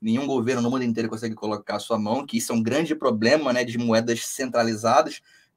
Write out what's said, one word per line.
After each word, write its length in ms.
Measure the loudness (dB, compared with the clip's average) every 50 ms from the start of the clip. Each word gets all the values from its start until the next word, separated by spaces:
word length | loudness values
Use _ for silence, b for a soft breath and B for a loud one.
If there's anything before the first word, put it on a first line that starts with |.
nenhum 240 | -2 0 0 0 0
governo 380 | 0 0 0 0 0 0 0 0
no 80 | 0
mundo 140 | 0 0 0
inteiro 240 | 0 0 0 -2 -4
consegue 260 | -4 -6 -6 -8 -8
colocar 420 | -6 -6 -4 -4 -4 -6 -6 -6
a 40 | -6
sua 180 | -4 -2 -2 -2
mão, 260 | 0 0 -2 -2 -2
que 140 | -2 -4 -4
isso 140 | -2 -2 -2
é 20 |
um 80 | 0 0
grande 320 | 0 0 0 0 0 -2
problema, 580 | -2 0 0 0 2 4 4 4 4 4 2 0
né, 120 | 0 0
de 120 | -2 -2
moedas 480 | -2 0 2 2 2 2 2 -2 -2 -4
centralizadas, 960 | -8 -6 -6 -6 -2 0 0 2 2 0 0 2 4 4 4 4 2 -2 -12 -18 b b b b b b